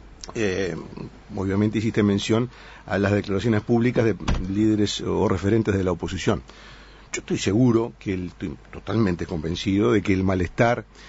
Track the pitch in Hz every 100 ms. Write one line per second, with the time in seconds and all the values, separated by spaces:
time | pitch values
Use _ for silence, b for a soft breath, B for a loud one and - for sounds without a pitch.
0 | - - - - 107 92 95 82 - -
1 | - - - 101 95 95 107 110 110 104
2 | 104 101 - 110 123 B B B - 95
3 | 98 104 95 98 110 107 - 117 120 123
4 | 113 90 76 - 92 98 110 107 104 -
5 | 90 90 95 95 95 113 110 98 92 85
6 | 82 90 - 104 - B B B B B
7 | B - - 185 - 101 127 113 117 -
8 | - 92 90 - 95 67 - - - 107
9 | 107 85 82 85 78 87 - 98 113 113
10 | 95 95 95 95 90 - 117 120 110 B